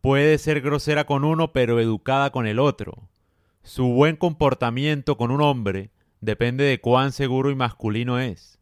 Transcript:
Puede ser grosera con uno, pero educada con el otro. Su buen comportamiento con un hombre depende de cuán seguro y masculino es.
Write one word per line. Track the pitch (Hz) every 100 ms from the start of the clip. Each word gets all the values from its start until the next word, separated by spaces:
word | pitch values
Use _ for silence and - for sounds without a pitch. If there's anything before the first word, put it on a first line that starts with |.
Puede | 131 135 147 151
ser | 151 147
grosera | 135 147 - 151
con | 147 143
uno, | 147 160 160
pero | 135 120 117
educada | 113 107 - 135 139
con | 131 110
el | 107
otro. | 143 - 104 - - _ _ _ _ _
Su | - - 127
buen | 123 151 156
comportamiento | 180 156 143 127 120 120 147 147 139 123
con | 117
un | 139
hombre | 147 131 101 95 98 _ _ _
depende | 107 104 120 127
de | 143 123
cuán | 120 123 135
seguro | - 135 131 135
y |
masculino | 135 120 - 110 107 120 123
es. | 127 87 - _